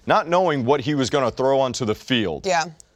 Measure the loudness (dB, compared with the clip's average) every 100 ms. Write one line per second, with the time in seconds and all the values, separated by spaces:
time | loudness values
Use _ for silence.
0 | 0 0 2 2 2 0 0 0 0 -2
1 | 0 0 0 0 2 2 0 -2 -4 -4
2 | -2 0 0 -4 -2 -2 -4 -10 -20